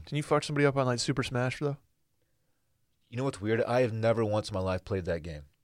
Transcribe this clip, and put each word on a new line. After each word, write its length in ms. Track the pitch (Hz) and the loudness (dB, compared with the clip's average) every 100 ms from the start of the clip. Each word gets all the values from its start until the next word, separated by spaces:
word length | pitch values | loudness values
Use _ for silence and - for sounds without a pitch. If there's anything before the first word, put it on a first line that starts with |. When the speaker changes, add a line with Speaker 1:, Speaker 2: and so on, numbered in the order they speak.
| - | -6
Speaker 1:
Can 100 | 147 | -6
you 80 | |
fuck 220 | - 147 - | 2 0 2
somebody 200 | 147 143 | 2 4
up 120 | 135 | 4
on, 80 | 127 | 0
like, 140 | 120 | 0
Super 240 | - 135 | 0 0
Smash, 360 | 123 127 127 - | 0 0 -2 -2
though? 160 | 147 143 _ _ _ _ _ _ _ _ _ _ _ _ _ | -4 -4 _ _ _ _ _ _ _ _ _ _ _ _ _
Speaker 2:
You 80 | 117 | -4
know 60 | |
what's 180 | 135 110 | -4 -2
weird? 200 | 104 113 | 0 0
I 180 | - 123 | 2 2
have 120 | 123 | 2
never 300 | 110 113 113 107 | 2 2 2 2
once 240 | 107 - | 0 -2
in 40 | |
my 60 | 95 | -2
life 240 | 92 92 - | 0 -2 -2
played 200 | 98 87 | -4 -2
that 180 | 85 | -4
game. 180 | 82 76 73 _ | -6 -12 -14 _